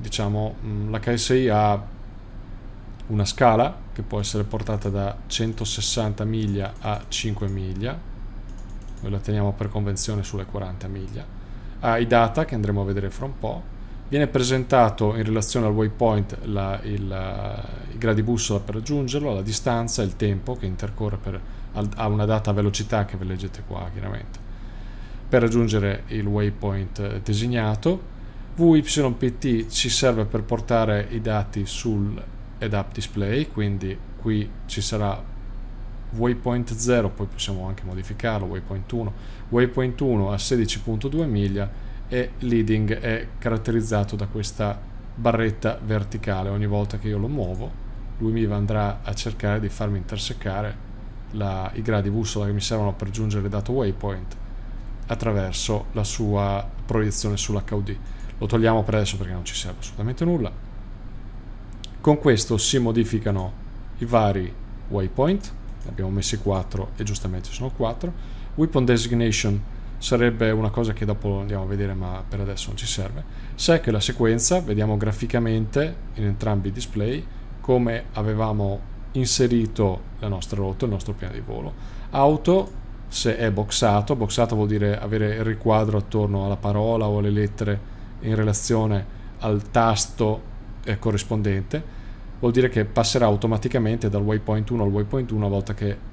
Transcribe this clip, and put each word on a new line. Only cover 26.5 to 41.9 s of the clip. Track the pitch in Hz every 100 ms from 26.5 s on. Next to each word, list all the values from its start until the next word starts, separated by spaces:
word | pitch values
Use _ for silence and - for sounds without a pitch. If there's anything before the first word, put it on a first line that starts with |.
| 101 101 98 95 -
eh, | 101 101
designato. | 98 104 117 120 107 107 160 185 - - - - - -
V | 170
Y | 156 - 151 135
P | 120 127 110
T | 139 113 110
ci | - 127
serve | - 131 110
per | 107 -
portare | 107 113 - 117 110 104 101
i | 117
dati | 110 107 104 104 98
sul | - 120 104 101 104 - - - -
head-up | 110 101 95
display, | - - 104 101 123 156
quindi | - 104 98 95 95 - -
qui | 113 107 107 - -
ci | -
sarà | - 110 101 95 - - - - - - - - - 113
waypoint | 120 120 127 120 113
zero, | 113 120 123 101
poi | - 98
possiamo | - - 95 92
anche | 98
modificarlo, | 92 92 92 107 117 107 92
waypoint | 90 - 98 -
uno, | 117 107 - - - -
waypoint | 120 123 131 127 123
uno | 139 110 98
a | 101
sedici | - 127 104 -
punto | - 110 135
due | 151 160
miglia | 104 101 101 101 - -